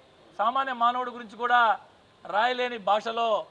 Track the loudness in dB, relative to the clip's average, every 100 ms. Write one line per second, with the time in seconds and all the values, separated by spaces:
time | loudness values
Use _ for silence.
0 | -20 _ -12 -4 0 0 -2 0 0 0
1 | -4 -10 -14 -4 2 4 4 0 -6 -20
2 | _ _ -4 0 0 0 -4 -2 0 0
3 | 0 -2 0 0 -4